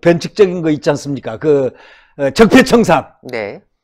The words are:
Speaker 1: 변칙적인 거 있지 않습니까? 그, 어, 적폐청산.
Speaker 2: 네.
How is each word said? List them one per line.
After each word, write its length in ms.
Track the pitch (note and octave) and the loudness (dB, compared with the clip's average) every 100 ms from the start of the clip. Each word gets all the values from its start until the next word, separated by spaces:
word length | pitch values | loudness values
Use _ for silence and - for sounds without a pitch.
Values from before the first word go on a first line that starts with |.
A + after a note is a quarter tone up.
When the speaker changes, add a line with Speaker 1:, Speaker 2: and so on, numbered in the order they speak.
Speaker 1:
변칙적인 640 | E3+ E3+ - - G3 F3+ | 0 0 -2 0 0 0
거 80 | D#3+ | -4
있지 200 | D3+ - | -2 -2
않습니까? 480 | C#3+ C#3+ C3+ - A2 | -4 -6 -10 -10 -6
그, 340 | D#3 C#3+ C3 - - - _ - | 0 0 0 -8 -20 -20 _ -6
어, 140 | C#3 | -6
적폐청산. 760 | B2+ A3 C4 B3+ A#3+ G3 D#3 - _ B2+ | 2 4 4 4 2 2 0 -2 _ -12
Speaker 2:
네. 300 | B2 G2+ D3 _ _ | -10 -10 -12 _ _